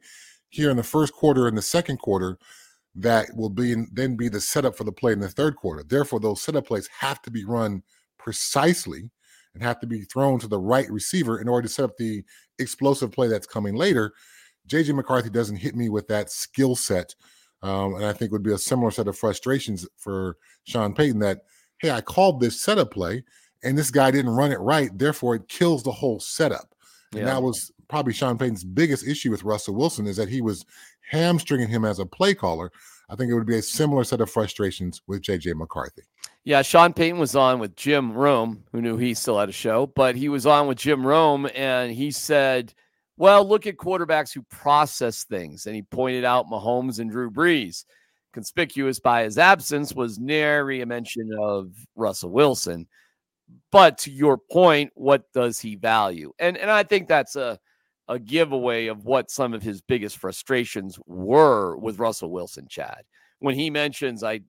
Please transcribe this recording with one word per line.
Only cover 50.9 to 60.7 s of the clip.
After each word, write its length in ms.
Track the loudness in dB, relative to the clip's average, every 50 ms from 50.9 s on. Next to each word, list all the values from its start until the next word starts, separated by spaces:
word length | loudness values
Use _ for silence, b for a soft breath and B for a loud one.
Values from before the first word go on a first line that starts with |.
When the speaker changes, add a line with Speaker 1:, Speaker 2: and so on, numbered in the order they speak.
| -6 -8 -8 -8 -10 -10 -8 -8 -6 -4
Speaker 2:
of 320 | -2 -2 -2 -4 -6 -8 -16 -20 -20 _ _
Russell 360 | -4 -4 -4 -4 -6 -8 -2
Wilson. 560 | 2 4 4 4 2 0 -4 -6 -8 -8 -12 -16 _ _ _ _ _ _ _ _ _ _ _ _ -20 _ _ _
But 280 | 8 8 10 8 6 2
to 120 | -6 -10
your 260 | -2 2 4 4 4
point, 540 | 4 0 _ 4 6 8 8 6 6 2 -2 -6
what 360 | -4 2 4 4 4 2 _ _
does 260 | 0 0 0 -2 -6
he 160 | -10 -10 -10
value? 580 | -4 0 2 2 2 2 0 -2 -8 -14 -16 -8 -2
And, 180 | -2 -2 -2
and 140 | -2 0 2
I 120 | 2 2 2
think 240 | 2 0 0 2
that's 280 | 2 2 2 2 0 -6
a, 240 | -6 -6 -6 -8 -10 _ _ _ _ _ _ _ _ _
a 100 | -8 -8
giveaway 720 | -8 -6 -2 0 0 0 0 0 -2 -2 -2 -2 -2 -2
of 180 | -4 -8 -8 -2
what 240 | 0 0 0 0 -2
some 240 | -4 -4 -4 -4 -4
of 80 | -6
his 200 | -8 -8 -10 -8
biggest 360 | -4 -2 -2 -2 -2 -6 -10
frustrations 800 | -8 -10 -10 -10 -10 -4 -2 -2 -2 -2 -4